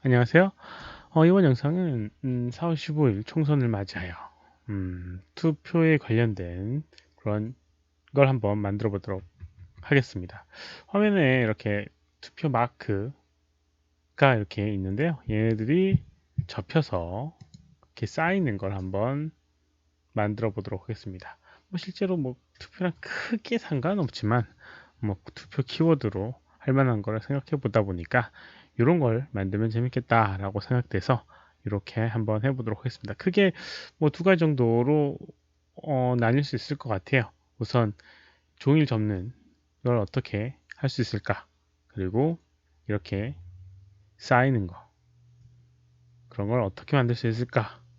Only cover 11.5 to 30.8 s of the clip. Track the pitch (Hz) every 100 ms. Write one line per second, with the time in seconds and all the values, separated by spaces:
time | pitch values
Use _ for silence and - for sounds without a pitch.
11.5 | 107 107 104 107 _ _ _ - - 156
12.5 | 120 120 _ - 98 110 - _ _ _
13.5 | _ _ _ _ _ _ - 139 117 101
14.5 | - 104 98 92 101 165 151 - 107 110
15.5 | 110 110 170 190 196 - _ _ - -
16.5 | - - 165 147 92 85 98 147 _ -
17.5 | - _ _ _ - 104 - 165 196 151
18.5 | 101 98 98 92 98 117 139 156 _ _
19.5 | _ _ _ _ _ _ 117 104 107 110
20.5 | 101 95 98 - 113 104 92 - - _
21.5 | _ _ 180 190 - 190 180 131 127 _
22.5 | _ - - 180 - - - - 226 -
23.5 | 233 - 143 147 202 143 - 107 120 107
24.5 | _ - - - _ 107 95 - - -
25.5 | - - - 165 151 110 95 107 - _
26.5 | _ - 135 131 110 98 110 - 139 -
27.5 | 147 117 113 98 90 82 123 110 - -
28.5 | - _ - 123 175 127 113 139 107 98
29.5 | 104 113 113 123 127 123 117 104 95 98
30.5 | 101 - 123